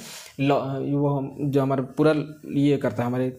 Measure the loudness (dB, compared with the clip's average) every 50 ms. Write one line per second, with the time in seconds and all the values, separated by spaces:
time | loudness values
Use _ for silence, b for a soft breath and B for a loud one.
0 | B B B B B B B B 2 2 2 2 0 -2 -4 -4 -2 -2 0 0
1 | 2 2 0 0 -2 -6 -6 -4 -2 0 2 2 2 2 0 0 -2 -2 0 2
2 | 4 4 4 2 0 -4 -8 -14 -12 -4 0 2 4 4 4 2 2 0 -2 -2
3 | -2 -2 0 0 -2 -2 -4